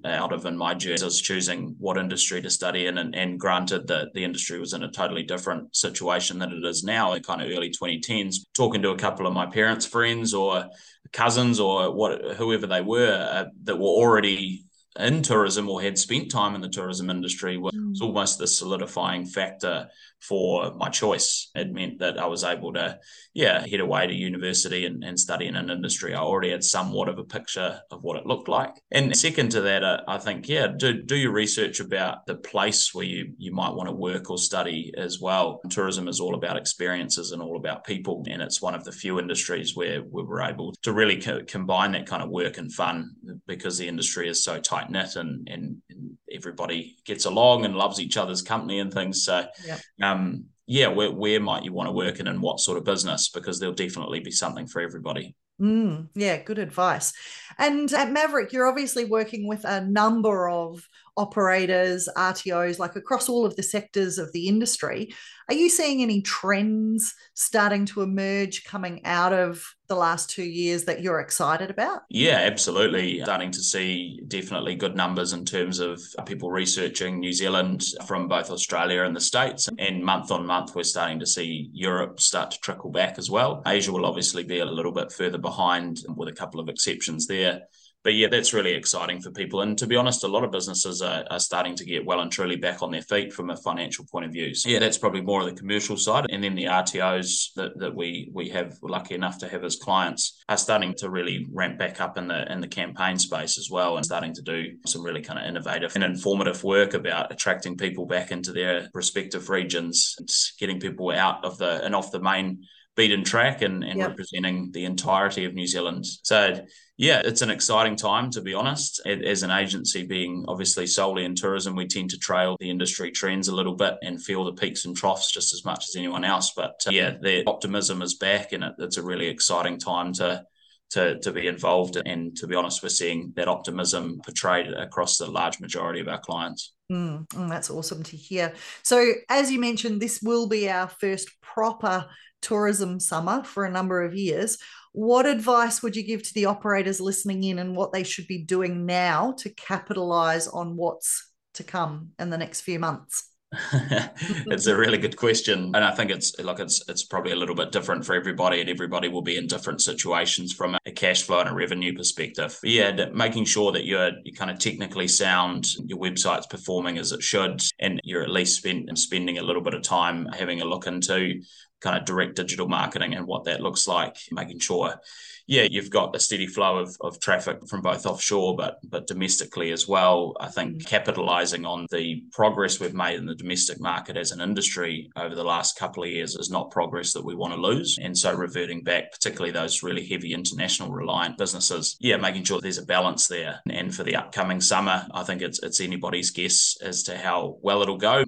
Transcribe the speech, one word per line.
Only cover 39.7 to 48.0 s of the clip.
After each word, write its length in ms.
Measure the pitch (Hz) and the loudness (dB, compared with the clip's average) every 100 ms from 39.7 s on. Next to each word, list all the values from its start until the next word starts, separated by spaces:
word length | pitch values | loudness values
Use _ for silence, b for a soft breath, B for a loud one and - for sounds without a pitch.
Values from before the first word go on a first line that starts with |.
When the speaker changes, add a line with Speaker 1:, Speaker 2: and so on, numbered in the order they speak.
| - | -4
Speaker 1:
where, 240 | 87 73 | -4 -4
where 240 | - 92 | -6 -8
we're 160 | - 87 | -6 -4
able 300 | 87 - 85 - | -4 -6 -10 -6
to 100 | 113 | 0
really 260 | 107 107 92 | 4 4 4
co-, 240 | - 64 | -2 -6
combine 480 | - 95 92 92 98 | -6 -4 0 2 2
that 140 | 98 - | 0 -4
kind 160 | 87 | -6
of 80 | 87 | -4
work 260 | 90 87 - | -2 -2 -4
and 160 | - | -6
fun 380 | - 85 85 - - 92 85 - | -2 -2 -2 -6 -14 -16 -14 -12
because 300 | 90 92 87 | -8 -4 -4
the 100 | 87 | -4
industry 420 | 85 80 92 85 | -2 -2 -2 -2
is 120 | 82 | 0
so 160 | 87 80 | 0 -2
tight-knit 560 | - 85 - 95 90 87 | -2 -2 -2 -4 -4 -4
and, 300 | 82 67 - | -4 -6 -8
and 260 | 87 - - - - - - - 90 | -10 -8 -10 -16 -16 -14 -14 -14 -12
everybody 600 | 87 85 85 85 82 - | -10 -6 -4 -4 -6 -12
gets 200 | - 98 | -8 -2
along 400 | 92 107 123 120 | 0 8 8 8
and 100 | 104 | 4
loves 240 | 95 101 101 | 2 0 0